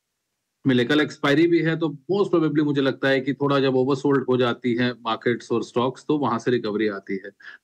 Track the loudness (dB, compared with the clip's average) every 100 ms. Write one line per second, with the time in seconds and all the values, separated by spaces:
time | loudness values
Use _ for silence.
0 | _ _ _ _ _ _ 0 0 2 2
1 | 0 -2 0 4 4 4 2 -2 -4 -6
2 | -4 -2 2 2 2 0 0 0 0 0
3 | 0 0 0 -2 0 2 2 2 0 0
4 | 2 0 2 2 0 0 -2 0 0 -2
5 | -6 -4 -2 -4 -2 -4 -2 -2 -2 -4
6 | -4 -2 -2 -2 -2 -2 -2 -2 -2 -4
7 | -8 -8 -8 -18 -20 -6